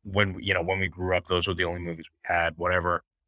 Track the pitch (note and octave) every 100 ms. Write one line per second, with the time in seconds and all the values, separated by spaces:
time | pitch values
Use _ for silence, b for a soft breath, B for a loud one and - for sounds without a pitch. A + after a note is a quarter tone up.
0 | G2+ G2 G2+ F#2 G2+ F2+ E2+ F#2+ F#2 F2+
1 | F#2 F2+ - F2+ F#2 F2 F2 F2 F2 E2
2 | D#2+ _ - F2 E2+ D#2+ F2 F2+ F2 E2+
3 | - _